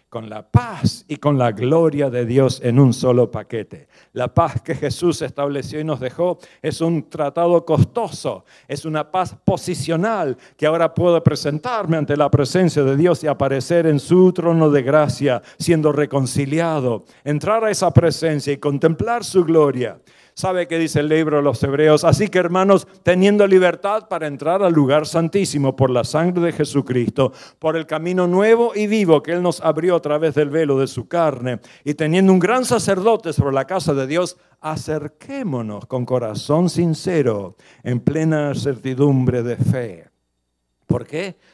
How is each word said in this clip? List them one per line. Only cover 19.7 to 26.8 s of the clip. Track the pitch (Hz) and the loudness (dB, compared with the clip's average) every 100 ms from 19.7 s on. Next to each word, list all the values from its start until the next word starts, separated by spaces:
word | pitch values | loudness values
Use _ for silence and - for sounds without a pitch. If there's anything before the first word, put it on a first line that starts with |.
| 127 117 87 _ _ _ | 2 -6 -8 _ _ _
¿Sabe | - 185 185 175 | -8 -4 -4 -2
qué | 165 | -2
dice | 160 151 | -2 0
el | 147 | 0
libro | 156 156 147 | 0 2 0
de | |
los | 143 120 | 0 0
Hebreos? | 143 139 156 151 | -2 2 4 4
"Así | 170 - 208 | 4 2 2
que, | 185 | 0
hermanos, | 175 180 196 190 - _ | 0 2 4 2 0 _
teniendo | - 180 196 208 202 | 0 4 4 4 4
libertad | 190 180 170 196 214 - | 4 4 0 -4 -4 -6
para | 175 156 | -8 -6
entrar | 139 139 185 | -6 -2 0
al | 196 | 2
lugar | 160 135 147 151 | 2 4 2 0
santísimo | 170 165 202 190 147 139 131 | -2 0 0 -2 -2 -2 2
por | 131 | 2
la | 123 | 2
sangre | 117 156 170 180 | -2 -2 -2 0
de | 170 | -2
Jesucristo, | 151 147 139 | -2 -2 -2